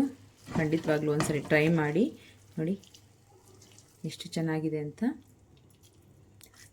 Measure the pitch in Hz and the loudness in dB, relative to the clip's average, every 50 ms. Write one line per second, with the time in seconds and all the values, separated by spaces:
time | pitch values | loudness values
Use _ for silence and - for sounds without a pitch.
0 | 277 269 - - - - - - - - - - 160 151 156 165 - 160 151 151 | 2 0 -2 -8 -20 -20 -20 -20 -14 -6 -2 0 0 0 0 0 0 0 0 0
1 | 151 151 147 151 151 - 156 143 139 - 160 151 151 160 170 165 151 147 147 170 | 2 0 0 0 0 0 -2 -2 0 2 4 4 4 4 4 4 2 2 2 2
2 | 226 311 - - - - - - - - - - 156 160 196 196 - - - - | 2 0 -2 -6 -18 -20 -20 -20 -20 -14 -8 -4 -4 -4 -4 -6 -8 -14 -20 -20
3 | - - _ _ _ _ - - _ - - - - - - - - _ _ _ | -20 -20 _ _ _ _ -20 -20 _ -20 -20 -20 -20 -20 -20 -20 -20 _ _ _
4 | - 160 - - - 170 - 165 160 165 156 160 156 160 156 151 151 147 147 - | -12 -10 -10 -12 -12 -8 -6 -4 -2 -2 -2 -2 -2 -2 -2 -4 -4 -6 -6 -4
5 | 214 247 311 - - - - _ _ _ - - _ _ _ _ _ - _ _ | -4 -4 -4 -4 -10 -20 -20 _ _ _ -20 -20 _ _ _ _ _ -20 _ _
6 | _ - - _ - - _ - - - - - - - | _ -20 -20 _ -20 -20 _ -20 -20 -20 -20 -20 -20 -20